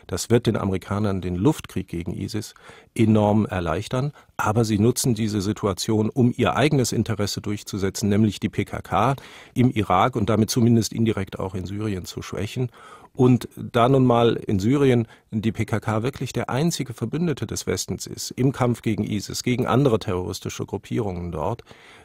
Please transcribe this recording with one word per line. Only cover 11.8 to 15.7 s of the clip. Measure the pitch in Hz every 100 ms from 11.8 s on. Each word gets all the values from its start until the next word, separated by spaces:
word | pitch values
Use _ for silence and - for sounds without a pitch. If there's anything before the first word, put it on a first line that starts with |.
| 107 92 82
zu | -
schwächen. | - - 101 123 127 - - - -
Und | - 127 120 - -
da | 110 120 120
nun | 135 127
mal | 117 117 -
in | - 98
Syrien | 107 139 135 120 113 - _
die | 110 107
P | -
K | 107